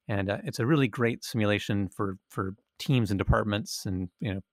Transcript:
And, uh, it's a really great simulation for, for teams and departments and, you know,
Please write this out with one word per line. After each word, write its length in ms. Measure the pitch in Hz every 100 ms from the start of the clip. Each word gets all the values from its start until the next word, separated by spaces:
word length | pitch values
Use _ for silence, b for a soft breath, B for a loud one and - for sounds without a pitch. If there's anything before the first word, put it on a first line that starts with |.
| -
And, 200 | 101 95
uh, 100 | 101
it's 160 | - -
a 80 | 117
really 220 | 156 131
great 340 | 120 117 120
simulation 680 | - 117 104 101 - 101 95
for, 300 | - 101 95 _
for 260 | - 95 98 _ -
teams 320 | - 131 104
and 60 | 98
departments 680 | - 117 107 104 - - 107
and, 220 | 92 92 _
you 160 | 120
know, 60 | 95 -